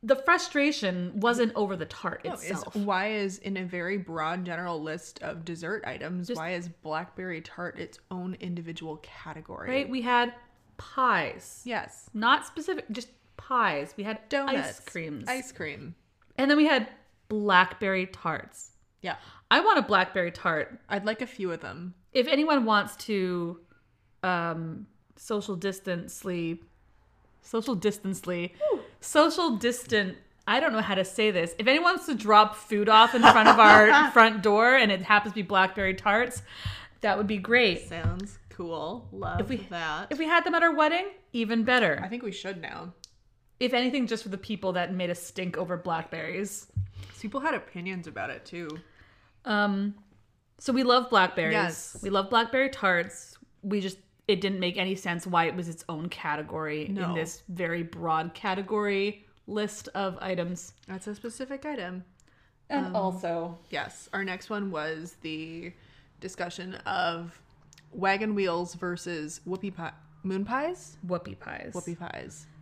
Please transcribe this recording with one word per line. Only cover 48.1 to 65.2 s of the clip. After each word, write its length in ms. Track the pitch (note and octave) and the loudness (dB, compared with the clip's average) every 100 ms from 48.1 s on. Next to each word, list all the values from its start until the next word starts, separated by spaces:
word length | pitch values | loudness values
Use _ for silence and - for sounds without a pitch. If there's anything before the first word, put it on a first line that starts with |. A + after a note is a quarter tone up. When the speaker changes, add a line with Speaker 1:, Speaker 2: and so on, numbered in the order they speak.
| A2+ A2 | -10 -10
Speaker 2:
it, 140 | B2 | -10
too. 240 | - E3+ E3 D#3 - _ - _ _ _ | -14 -12 -12 -12 -16 _ -20 _ _ _
Speaker 1:
Um, 500 | - G#3 G#3 G3 G3+ G3+ _ _ _ _ _ _ | -4 0 2 0 -2 -6 _ _ _ _ _ _
so 140 | - | -2
we 100 | B3+ | 0
love 280 | B3 B3 B3 | 6 4 6
blackberries. 420 | A3 F#3 - D#3+ | 4 4 2 0
Speaker 2:
Yes. 440 | G#3+ F#3 D#3+ - - | 0 0 -4 -12 -10
Speaker 1:
We 80 | G3 | -2
love 180 | G3 G3 | 0 2
blackberry 380 | A#3 A#3 B3+ C4+ | 2 2 0 0
tarts. 640 | C4 G3 F3 E3+ - - - - _ | 0 2 2 0 -8 -20 -20 -20 _
We 180 | G3+ G3+ | -4 -4
just, 180 | F#3+ F#3+ _ _ - | -4 -8 _ _ -2
it 140 | G3 | 0
didn't 180 | G3+ F#3+ | 0 -2
make 160 | F3+ F3+ | -2 -2
any 200 | F#3 F#3+ | -4 -4
sense 300 | F#3+ E3+ F3 | -4 -6 0
why 180 | F3 E3 | 2 2
it 80 | F3+ | -2
was 120 | E3+ | -8
its 160 | E3 - | -10 -10
own 200 | D#3+ E3+ | -8 -8
category 800 | - D#3+ D3+ D3+ D#3+ D#3 D3+ D3+ | -8 -6 -4 -6 -8 -6 -6 -6
in 80 | |
Speaker 2:
No. 200 | G3 F3+ | -4 -4
Speaker 1:
this 280 | F3 D#3+ - - | -4 -4 -8 -14
very 340 | F3 F3 E3+ | -6 -4 -4
broad 500 | E3+ E3 E3 D#3+ D#3+ | -6 -6 -2 -2 -2
category 920 | - G#3 F#3+ G3 G#3 G#3 G3 G3+ G#3 - _ - | -6 -4 -4 -4 -2 -2 0 -2 -6 -18 _ -10
list 420 | G#3 G#3 G#3 - | -6 -6 -8 -12
of 220 | - F#3+ F3+ | -6 -6 -6
items. 520 | - F3+ E3+ F3+ - - - | -6 -4 -4 -8 -12 -20 -14
Speaker 2:
That's 180 | F#3 G#3 | -14 -12
a 80 | |
specific 500 | G#3 A#3 A3 C4 C#4 G3+ | -12 -12 -12 -10 -10 -8
item. 380 | F#3+ F3+ F3+ F#3 _ _ _ _ _ _ | -8 -8 -10 -14 _ _ _ _ _ _
Speaker 1:
And 160 | - F#3 | -4 -2
Speaker 2:
Um, 100 | F#3 | -2
Speaker 1:
also 600 | F#3+ F#3 E3+ E3+ E3 E3+ - | -2 -2 -4 -4 -6 -10 -10
Speaker 2:
Yes. 380 | D3+ - - - | -8 -8 -12 -10
Our 120 | F#3+ | -8
next 260 | F#3+ F#3 - | -6 -8 -8
one 200 | G#3 G3+ | -6 -4
was 460 | E3 D3+ D#3+ E3+ - | -4 -6 -6 -10 -12